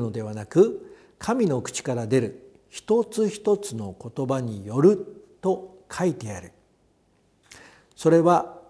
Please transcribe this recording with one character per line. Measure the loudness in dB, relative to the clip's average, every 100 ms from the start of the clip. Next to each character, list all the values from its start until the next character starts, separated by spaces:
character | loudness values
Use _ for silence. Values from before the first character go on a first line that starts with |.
の | -2
で | -6
は | -8
な | -10 0
く、 | 4 4 2 -14 -20 _ -10
神 | -4 0 0
の | 0
口 | -4 -8
か | -6 -4
ら | 0
出 | 0
る | 0 -6 -20 _ _
一 | -12 -2 0 0
つ | -2 -2
一 | -2 0 -2
つ | -2 -10
の | -10 -12
言 | -12 -6 -4
葉 | -2
に | -4 -8 -6
よ | 4
る」 | 6 6 0 -16 -20 _
と | -2 -2 -6 -20 -14
書 | -4 -4
い | -4
て | -8
あ | -12
る。 | -16 -20 _ _ _ _ _ _ _ _ _ -20 -20 -20 _ -2
そ | 4
れ | 6
は | 6 4 0 -10